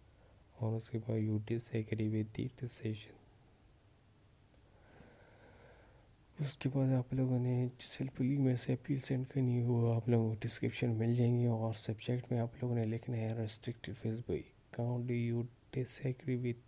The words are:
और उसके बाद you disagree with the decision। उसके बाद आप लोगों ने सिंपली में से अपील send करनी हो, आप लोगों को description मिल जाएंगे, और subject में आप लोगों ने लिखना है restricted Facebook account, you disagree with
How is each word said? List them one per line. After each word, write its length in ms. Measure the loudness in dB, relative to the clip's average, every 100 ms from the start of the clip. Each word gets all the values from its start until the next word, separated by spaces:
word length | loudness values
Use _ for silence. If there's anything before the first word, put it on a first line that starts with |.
| -20 -20 -20 -20 -20 -6
और 140 | -4
उसके 240 | -4 -4 -6
बाद 200 | -2 0
you 200 | 2 0 0
disagree 580 | -4 -2 -4 -2 -2 0
with 160 | 0 -2 -4
the 240 | -6 -6
decision। 540 | -8 -6 -4 -6 -10 -20 -20 -20 -20 -20 -20 -20 -20 -20 -20 -20 -20 -20 -20 -20 -20 -20 -20 -20 -20 -20 -20 -20 -20 -20 -20 -20 -20 -20 -20 -20 -14 -6
उसके 280 | -6 -2 -2
बाद 240 | 2 4
आप 220 | 2 2
लोगों 240 | 0 2 2
ने 320 | 2 2 0 -2
सिंपली 560 | -8 -6 -4 0 2 4
में 180 | 4 2
से 160 | 0
अपील 280 | -2 0 -2
send 260 | 0 -2 -2
करनी 340 | 0 2 2
हो, 260 | 4 4 4
आप 180 | 4 4
लोगों 260 | 4 4
को 60 | 0
description 480 | -4 -2 -2 0 0
मिल 280 | 2 2 4
जाएंगे, 300 | 4 4 4
और 280 | 2 -2
subject 580 | -2 -4 -4 -2 -2 0
में 60 | -2
आप 140 | -2 -2
लोगों 120 | -2
ने 100 | 0
लिखना 320 | 0 -2 -4 -2
है 300 | -2 -2 -4
restricted 480 | -4 -8 -8 -8
Facebook 460 | -6 -4 -4 -2 -4
account, 720 | -6 -18 -10 -4 -2 -2 0
you 360 | 0 0 0 -2 -8 _ -6
disagree 600 | -4 -4 -4 -4 -4 -2
with 180 | -2 -4